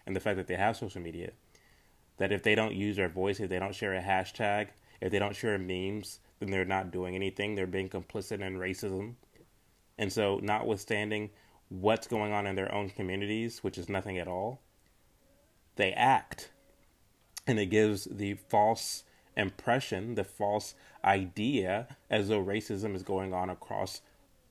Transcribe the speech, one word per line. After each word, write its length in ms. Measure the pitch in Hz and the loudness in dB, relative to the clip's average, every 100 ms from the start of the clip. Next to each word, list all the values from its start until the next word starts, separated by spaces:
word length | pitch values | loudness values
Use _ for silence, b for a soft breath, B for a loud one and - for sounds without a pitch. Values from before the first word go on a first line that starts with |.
| - | -4
and 80 | |
the 60 | 95 | -2
fact 160 | 107 95 | 0 0
that 120 | 90 | 0
they 80 | 90 | 2
have 200 | 104 117 | 2 2
social 260 | 107 95 | -6 -8
media, 300 | 85 82 87 - _ b b b b b b - | -8 -8 -10 -12 _ b b b b b b -2
that 160 | 98 | 0
if 100 | 101 | 2
they 100 | 110 | 4
don't 220 | 107 110 95 | 4 4 0
use 220 | 104 101 | -2 0
their 100 | 90 | 0
voice, 320 | 87 98 98 | 0 0 0
if 100 | 98 | -2
they 100 | 90 | -2
don't 140 | 98 | -2
share 220 | 101 104 95 | -2 -2 -2
a 60 | |
hashtag, 640 | 98 95 92 - 107 104 104 - b b | 2 0 0 -2 0 0 -2 -8 b b
if 120 | 95 | 0
they 80 | 101 | 0
don't 160 | 101 101 | 0 0
share 220 | 113 101 | 0 0
memes, 600 | 92 90 95 104 101 - b - | 0 -2 -2 -4 -8 -16 b -8
then 100 | 98 | -2
they're 160 | 95 92 | 0 2
not 260 | 95 90 | 0 0
doing 240 | 92 90 92 | -4 -2 -2
anything. 400 | 98 90 101 101 | -4 -2 -2 0
They're 120 | 92 | -2
being 220 | 92 95 | -2 -2
complicit 520 | 95 87 107 92 104 | -6 -6 -8 -6 -6
in 160 | 95 92 | -4 -4
racism. 580 | 92 92 104 95 107 120 _ - - _ _ _ _ - | -4 -4 -4 -4 -6 -12 _ -20 -20 _ _ _ _ -4
And 140 | 98 | -2
so, 280 | 113 101 101 | 2 2 2
notwithstanding 880 | 101 107 113 101 - 107 107 107 104 b b b - | 0 0 2 -2 0 0 0 -2 -4 b b b -14
what's 380 | 92 101 110 - | 2 4 4 2
going 260 | 110 107 | 0 0
on 140 | 104 101 | 0 0
in 80 | 95 | 0
their 180 | 95 | 0
own 160 | 101 98 | -2 -2
communities, 720 | - 95 98 101 110 117 - | -4 -4 -2 -2 -2 -2 -4
which 140 | 98 95 | -6 -6
is 100 | 85 | -4
nothing 300 | 98 101 90 | -4 -2 -4
at 100 | 85 | -4
all, 340 | 90 107 131 _ _ _ _ _ _ _ _ _ _ _ - | -4 -4 -8 _ _ _ _ _ _ _ _ _ _ _ 0
they 140 | 98 | 0
act. 580 | - 123 131 - - - - _ _ _ _ _ _ _ - - | 4 6 6 2 -14 -16 -20 _ _ _ _ _ _ _ -8 0
And 120 | 110 | 2
it 80 | 98 | 4
gives 380 | 107 107 101 - | 6 6 4 -4
the 280 | 101 101 | -4 -4
false 680 | 101 - 107 107 113 - - - b b - | -4 2 4 6 4 -4 -8 -12 b b -2
impression, 800 | 98 - - 127 - 98 110 110 | -2 -2 2 2 2 -4 -2 -2
the 80 | |
false 520 | 95 - 101 104 - - B B | -4 -2 0 0 -4 -16 B B
idea, 920 | 98 98 92 107 113 135 92 101 131 - - | 4 4 2 -2 0 2 2 0 -4 -12 -2
as 200 | 110 101 | 0 4
though 140 | 107 | 2
racism 520 | 95 107 - 98 107 95 | 2 -2 -2 -4 -4 -4
is 80 | |
going 300 | 92 95 95 | -2 -2 0
on 160 | 92 92 | -2 -2
across 520 | 90 - 104 95 - b b b _ _ | -4 -6 -4 -4 -6 b b b _ _